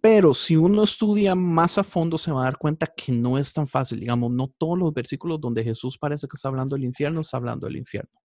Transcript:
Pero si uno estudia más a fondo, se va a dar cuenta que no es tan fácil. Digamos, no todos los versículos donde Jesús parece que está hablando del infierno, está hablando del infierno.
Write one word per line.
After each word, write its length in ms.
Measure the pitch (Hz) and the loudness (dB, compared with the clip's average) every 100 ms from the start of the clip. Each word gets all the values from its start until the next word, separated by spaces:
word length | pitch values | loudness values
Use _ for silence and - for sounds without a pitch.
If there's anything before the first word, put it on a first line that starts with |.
| 226 | 8
Pero 280 | 220 175 | 8 6
si 220 | - - 160 | 4 2 4
uno 280 | 175 208 | 6 4
estudia 500 | 214 - 208 208 196 | 2 2 0 2 2
más 440 | 185 180 165 170 - | 2 2 2 2 0
a 40 | |
fondo, 340 | 190 180 165 160 | -2 -2 0 -2
se 140 | - | -2
va 120 | 135 | 0
a 20 | |
dar 140 | 127 139 | -2 0
cuenta 280 | 151 156 160 | -4 -2 -6
que 240 | - - | -6 -4
no 280 | 120 120 131 | 0 2 0
es 140 | 139 | -2
tan 140 | - 143 | -4 -2
fácil. 320 | 135 131 110 | -2 -2 -6
Digamos, 320 | 117 120 120 | -2 -2 0
no 160 | 123 135 | -2 -4
todos 320 | _ 160 180 | _ -2 0
los 160 | 170 | 0
versículos 460 | 151 120 143 170 160 | -2 -6 -8 -6 -6
donde 240 | 131 117 | -4 -2
Jesús 340 | 113 113 131 - | -2 -4 -8 -6
parece 300 | 147 147 143 | -6 -6 -10
que 80 | - | -8
está 100 | 135 | -6
hablando 300 | 135 131 139 | -4 -4 -4
del 80 | |
infierno, 380 | 127 127 147 165 | -6 -4 -4 -4
está 160 | 156 123 | -6 -6
hablando 280 | 120 117 - | -6 -6 -8
del 100 | - | -10
infierno. 360 | - - - _ | -10 -10 -12 _